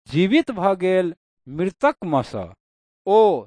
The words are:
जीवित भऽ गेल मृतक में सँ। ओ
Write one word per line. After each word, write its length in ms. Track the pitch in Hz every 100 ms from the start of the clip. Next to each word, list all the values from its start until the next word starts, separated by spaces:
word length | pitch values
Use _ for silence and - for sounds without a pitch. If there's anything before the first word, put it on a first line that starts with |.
| _
जीवित 420 | 143 190 294 311
भऽ 240 | 214 190
गेल 400 | 190 185 185 175 - _ _ -
मृतक 500 | 147 185 - 285 -
में 180 | 185 143
सँ। 320 | - 107 90 92 _ _ _ _ -
ओ 400 | 214 214 143